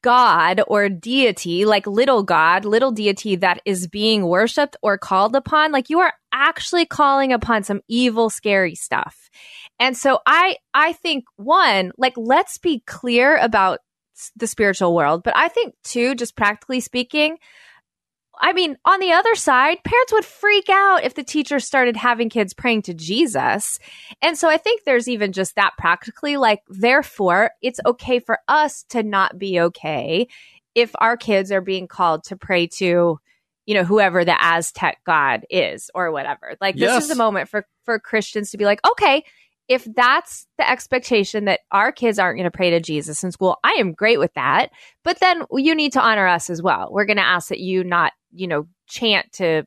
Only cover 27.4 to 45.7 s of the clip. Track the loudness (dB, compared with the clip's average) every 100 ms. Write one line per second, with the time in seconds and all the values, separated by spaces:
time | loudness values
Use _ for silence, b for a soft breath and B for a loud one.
27.4 | 0 -2 -8 -2 -4 -2 -2 -4 -2 -6
28.4 | 0 0 0 -4 -8 -6 -2 0 -2 -2
29.4 | -4 0 0 -2 -6 -6 -4 -4 -4 B
30.4 | B B _ -2 -2 0 0 0 0 -2
31.4 | 0 -4 -2 -8 -8 -2 -2 -2 -6 -16
32.4 | -2 -2 -2 -2 0 2 2 0 _ _
33.4 | _ _ -4 -2 2 4 4 2 2 2
34.4 | 2 0 -2 -4 -4 -4 -2 0 2 -2
35.4 | -2 -2 -2 -6 -12 -6 -4 -4 -8 -10
36.4 | -12 -6 -6 -2 0 0 -2 0 0 0
37.4 | -4 -8 -8 _ -6 -6 -2 -4 -4 -8
38.4 | -10 -2 0 2 0 2 2 0 b b
39.4 | b b _ -4 -2 0 2 2 -2 -20
40.4 | -20 -4 -2 -2 -2 -6 0 0 0 -2
41.4 | -2 -2 _ 0 0 0 -2 0 -2 -2
42.4 | -6 -2 0 0 -2 -8 -6 -8 -8 -2
43.4 | -2 0 0 0 -2 -2 0 2 0 -2
44.4 | 0 0 -2 b b b -6 0 0 0
45.4 | -4 -2 0